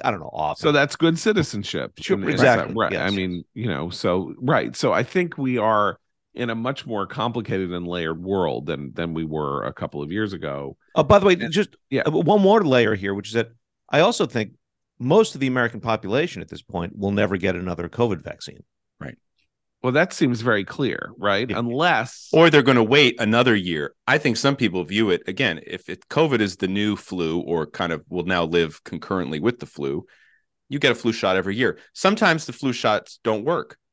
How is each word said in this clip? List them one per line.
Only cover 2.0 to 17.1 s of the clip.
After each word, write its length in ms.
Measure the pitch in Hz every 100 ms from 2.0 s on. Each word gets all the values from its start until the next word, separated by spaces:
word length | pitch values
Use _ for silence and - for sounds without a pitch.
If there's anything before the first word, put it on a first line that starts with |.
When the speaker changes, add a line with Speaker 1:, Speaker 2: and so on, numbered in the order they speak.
| - 196
Speaker 2:
in, 60 |
in 60 | 180
Speaker 1:
exactly, 440 | 139 127 113 -
Speaker 2:
that, 40 | 107
right. 140 | 101
Speaker 1:
yes. 180 | 92 95
Speaker 2:
I 60 | 101
mean, 280 | 92 87 -
you 120 | - 113
know, 220 | 71 85
so, 460 | 90 107 90 92 -
right. 380 | 127 135 - -
So 160 | 139
I 120 | 90
think 340 | 127 190 175 -
we 180 | 135 123
are 420 | 110 107 101 92 _ _ _
in 160 | - 120
a 40 |
much 320 | 113 120 143 120
more 200 | 107 95
complicated 680 | - 117 117 - 98 92
and 140 | 87 87
layered 360 | 87 80 82
world 440 | 90 98 85 60 73
than, 260 | 71 69
than 220 | - 85
we 100 | 80
were 400 | 80 78 73 69
a 80 | 55
couple 300 | - - 71
of 100 | 73
years 220 | 95 107
ago. 420 | 92 76 69 69 - _
Speaker 1:
Oh, 80 | -
by 160 | 143 208
the 80 | 190
way, 60 |
Speaker 2:
And 180 | 175 117
Speaker 1:
just 260 | 160 202 _ _
Speaker 2:
yeah. 120 | 131
Speaker 1:
uh, 80 | -
one 320 | 160 175 208
more 200 | 190 220
layer 320 | 170 127 110
here, 200 | 104 98
which 140 | 98 -
is 60 |
that 140 | 113 113 _ _ _ _
I 100 | 143
also 240 | 185 240
think 280 | 165 120 110 - _ _ _ _
most 360 | 123 185 220
of 80 | 135
the 40 | 131
American 340 | 127 117 113
population 600 | 117 110 95 120 175 -
at 80 | 82
this 140 | -
point 340 | - 87 87 -
will 140 | 98